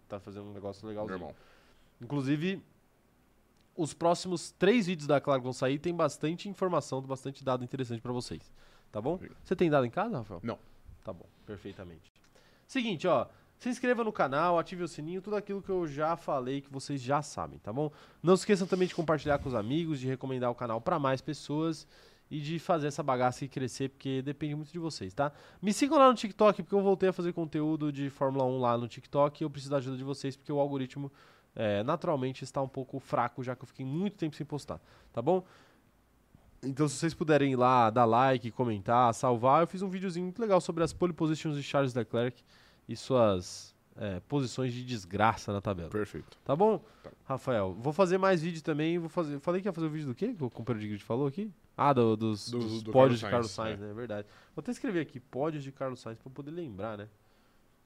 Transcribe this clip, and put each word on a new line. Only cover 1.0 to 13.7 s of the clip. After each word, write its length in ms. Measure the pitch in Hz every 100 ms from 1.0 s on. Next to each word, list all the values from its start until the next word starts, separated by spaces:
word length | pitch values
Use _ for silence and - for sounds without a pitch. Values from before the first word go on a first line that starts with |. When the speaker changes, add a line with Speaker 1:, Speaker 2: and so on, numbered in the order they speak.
| 107 92
Speaker 2:
Normal. 180 | 78 - - - _ - _ _
Speaker 1:
Inclusive, 640 | 120 143 131 151 180 190 - _ _ _ _ _ _ _ _ _ _
os 200 | - 151
próximos 560 | - 170 170 185 170 -
três 340 | - 180 247 175
vídeos 200 | 175 143
da 140 | 143
Claro 200 | 147 135
que 40 |
vão 80 | 123
sair, 260 | 123 131 143
tem 160 | 175
bastante 540 | 175 151 - 156 175 202
informação, 520 | 190 185 165 - 135
bastante 420 | 135 131 139 135
dado 220 | 135 127
interessante 380 | 123 135 120 117
pra 100 | 120
vocês, 400 | 123 - 80 - - - - _
tá 100 | 107
bom? 160 | 120 180
Speaker 2:
Sim. 100 | - -
Speaker 1:
Você 140 | - 185
tem 140 | 175
dado 160 | 147 120
em 40 |
casa, 280 | 170 226 160
Rafael? 220 | 110 87
Speaker 2:
Não. 160 | 117 101 - - - -
Speaker 1:
Tá 100 | -
bom, 140 | 85 - _ -
perfeitamente. 680 | 98 101 95 90 78 - _ _ _ _ _ _
Seguinte, 420 | 269 226 160 185
ó, 180 | 135 101 - _ _
se 100 |
inscreva 360 | 247